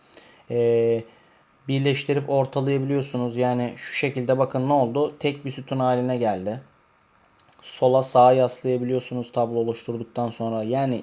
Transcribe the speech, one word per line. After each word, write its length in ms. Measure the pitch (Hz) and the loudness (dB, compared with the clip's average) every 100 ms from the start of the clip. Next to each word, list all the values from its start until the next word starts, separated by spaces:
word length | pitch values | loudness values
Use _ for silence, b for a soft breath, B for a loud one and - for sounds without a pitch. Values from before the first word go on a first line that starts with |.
| B B B B - | B B B B -4
Ee, 540 | 120 117 117 117 113 113 B B B _ _ - | 0 4 4 4 2 -2 B B B _ _ -4
birleştirip 640 | 135 139 135 - 143 139 | 0 2 0 0 -2 0
ortalayabiliyorsunuz. 1040 | 139 131 139 135 139 135 143 131 127 123 120 | 0 0 -2 0 0 0 -2 -2 -2 -2 0
Yani 360 | 123 123 120 - | 0 0 -2 -6
şu 180 | - | -10
şekilde 440 | - 139 131 120 131 | -4 -4 -2 0 0
bakın 300 | 131 131 127 | 0 0 2
ne 40 | |
oldu? 420 | 143 120 127 151 - | 2 2 0 -2 -2
Tek 260 | 147 139 | -4 -4
bir 60 | 139 | -8
sütun 280 | 131 127 135 | -10 -6 -2
haline 380 | 127 123 127 127 | 0 0 0 0
geldi. 440 | 117 95 95 120 135 _ _ _ _ _ _ _ _ _ | 0 -2 -4 -8 -10 _ _ _ _ _ _ _ _ _
Sola 400 | - - 127 131 | -20 0 2 4
sağa 300 | 135 127 123 | 4 6 8
yaslayabiliyorsunuz 1000 | 131 123 - 131 127 123 127 123 127 117 | 6 2 0 -2 -2 -2 -4 -4 -8 -6
tablo 260 | - 117 117 | -2 -2 0
oluşturduktan 720 | 117 113 - 117 117 - 120 | -2 -4 -8 -8 -8 -6 -6
sonra. 340 | 110 113 113 | -4 -6 -4
Yani 380 | 110 127 135 117 | -2 -2 -2 -2